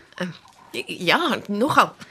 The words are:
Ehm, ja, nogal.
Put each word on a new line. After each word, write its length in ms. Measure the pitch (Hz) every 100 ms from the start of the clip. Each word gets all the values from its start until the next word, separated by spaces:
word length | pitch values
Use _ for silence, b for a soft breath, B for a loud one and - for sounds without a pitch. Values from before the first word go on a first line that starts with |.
| - -
Ehm, 140 | 180 - - - - 120 -
ja, 540 | - 175 233 339 208 -
nogal. 460 | 202 247 269 175 - -